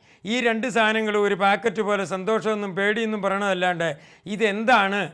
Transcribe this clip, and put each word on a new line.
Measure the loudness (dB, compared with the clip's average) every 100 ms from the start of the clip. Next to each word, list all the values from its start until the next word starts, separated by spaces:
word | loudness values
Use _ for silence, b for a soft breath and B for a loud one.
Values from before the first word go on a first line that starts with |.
| b b -4
ഈ | 0
രണ്ട് | 0 0 0
സാധനങ്ങൾ | 2 2 2 0 2
ഒരു | 2 2
പാക്കറ്റ് | 2 2 0 -2
പോലെ | 0 -2 -2
സന്തോഷമെന്നും | -4 -2 -2 0 -4 -4 -2
പേടിയെന്നും | 0 0 -2 -2
പറയണതല്ലാണ്ട് | -2 0 0 0 0 0 -4 -6 B B -10
ഇതെന്താണ് | -2 0 0 4 4 4 0 -4